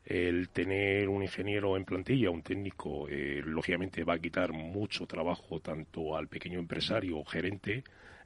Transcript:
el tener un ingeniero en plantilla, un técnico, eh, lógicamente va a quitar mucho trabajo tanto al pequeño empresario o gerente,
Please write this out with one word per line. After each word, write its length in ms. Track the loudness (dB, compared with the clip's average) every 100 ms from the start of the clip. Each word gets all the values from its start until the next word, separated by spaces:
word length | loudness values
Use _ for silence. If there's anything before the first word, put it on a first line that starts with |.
el 460 | -2 2 4 2 2
tener 580 | 0 2 4 4 4 4
un 140 | 2
ingeniero 560 | 0 -2 0 2 2 2
en 80 | 0
plantilla, 420 | -2 2 4 4
un 140 | 2
técnico, 680 | -2 -2 -2 -6 -4 -4 -2
eh, 320 | -2 -2 -2
lógicamente 640 | 0 0 2 2 0 0
va 100 | 0
a 40 | 0
quitar 340 | 0 2 0
mucho 540 | 0 -4 -2 -2 -4 -4
trabajo 540 | -2 0 -2 -4 -6
tanto 540 | -4 -6 -6 -4 -2
al 140 | -2 -4
pequeño 300 | -6 -6 -4
empresario 580 | -2 -2 2 2 0 -2
o 80 |
gerente, 600 | -2 -2 -2 -2 -4 -4 -6 -18 -20 -20